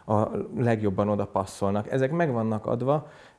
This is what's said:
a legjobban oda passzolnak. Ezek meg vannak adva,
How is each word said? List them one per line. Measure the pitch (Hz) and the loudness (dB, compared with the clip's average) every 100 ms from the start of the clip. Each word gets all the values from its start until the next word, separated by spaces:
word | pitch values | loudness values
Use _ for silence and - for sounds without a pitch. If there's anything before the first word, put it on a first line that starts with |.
| - | 0
a | 107 - - - - | 2 2 -2 -6 0
legjobban | 117 110 104 92 104 | 0 2 0 0 2
oda | 104 101 | 0 0
passzolnak. | 98 92 - 98 104 104 | -2 -4 -2 0 0 -2
Ezek | 131 131 | 0 0
meg | 170 160 | 0 0
vannak | 117 110 110 113 | 0 0 -2 -2
adva, | 117 127 147 - - - | -2 0 0 -2 -16 -20